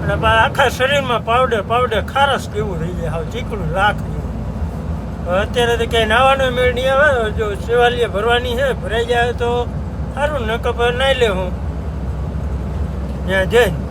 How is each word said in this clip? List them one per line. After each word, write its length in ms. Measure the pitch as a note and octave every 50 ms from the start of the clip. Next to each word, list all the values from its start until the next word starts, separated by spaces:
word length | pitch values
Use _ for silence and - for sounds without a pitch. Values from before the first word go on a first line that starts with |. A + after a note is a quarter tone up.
| -
અને 120 | - G3+ G3
પા-, 80 | F3+ A3
આખા 400 | A3 A3+ A3+ C#4 - - C#4 A#3+
શરીરમાં 560 | - - B3+ C4 C#4+ C#4+ C4+ B3+ A#3+ A3 -
પાવડર, 360 | A3 A#3 B3 C4 B3+ A#3+ G#3+
પાવડર 400 | F#3+ - A#3 A#3+ B3+ B3 A3+ G3+
ખારસ 480 | F3 - - C4+ C#4 C#4 C4 G3+ E3+ -
જેવું 300 | - G3+ G#3+ G#3 F#3 D#3
થઈ 140 | D#3+ F3 F3+
જાય, 160 | F3 E3+ D#3
હાવ 140 | D3+ E3 D#3+
ચીકણું 480 | - - A#3 B3+ - A3+ G#3 G3+ D#3+
લાખ 240 | D#3 F#3+ G3 G#3 G3
જેવું. 260 | - - - - - - - - - - - - - - - - - - - - - - - - - -
હવે 140 | F3 F3+ F#3+
અત્યારે 380 | G#3 A3 - B3 A#3+ A#3 A#3 A#3
તો 80 | A#3
ક્યાંય 220 | A3+ - A3+ A3+ G#3+
નાવાનો 440 | A3 A#3+ C4 C4+ C4+ C4+ C4 B3+
મેળ 220 | A#3+ B3 B3 B3 B3
નહીં 200 | A#3+ C4 C4 C4+
આવે. 380 | C4+ D4 D4+ C#4 B3 A3+ G#3+
જો 240 | G#3 A3+ A3 G#3 G3+
સેવાલીએ 520 | F#3 - - A#3 B3 A#3+ A#3+ A#3+ A#3+ A#3 G#3
ભરવાની 480 | F3 G3 G#3+ A#3 A#3+ A#3+ B3 B3 A#3+
છે, 180 | A#3 C#4 C4 A#3
ભરાઈ 320 | - - F#3 G3+ A#3 A#3
જાય 280 | A#3 A#3+ A#3 A#3 B3 A#3+
તો 340 | - A#3+ A#3+ A#3+ A#3+ A#3+ A#3 - - - - - - - - -
સારું, 320 | - C#4+ D4 D4+ C#4 A#3 G#3+
નકર 240 | A3+ A#3 - B3+
પછી 260 | A#3 - A#3+ A#3+ A#3+ B3
નાઈ 160 | C4 C4+ C4+
લે 140 | C4 A#3+ A3
હું 240 | F#3+ F#3 F#3 F3+ F3+ - - - - - - - - - - - - - - - - - - - - - - - - - - - - - - - - - - F3
ત્યાં 220 | F#3 F#3+ F#3+ F3
જઈને. 260 | G3+ A#3 A#3+ G3 E3 C#3 - -